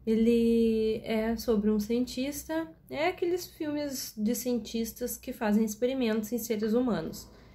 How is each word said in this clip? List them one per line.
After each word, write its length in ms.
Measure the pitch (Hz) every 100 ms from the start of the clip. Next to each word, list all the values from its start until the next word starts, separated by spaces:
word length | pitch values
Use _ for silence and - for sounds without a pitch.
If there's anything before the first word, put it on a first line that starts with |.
| -
ele 960 | 226 226 233 233 233 226 220 220 220
é 320 | 233 226 220 226
sobre 340 | 247 214 208
um 80 | 214
cientista, 960 | 208 240 247 254 269 285 - 320 320 - -
é 200 | 269 339
aqueles 380 | 359 349 359 -
filmes 680 | - 302 294 294 254 - 214
de 160 | 214
cientistas 840 | 240 247 240 214 226 226 - 240 -
que 160 | -
fazem 320 | 247 214 208 220
experimentos 680 | - 247 269 233 220 214
em 60 | 240
seres 340 | 226 208 220
humanos. 580 | 233 254 175 160 - - - -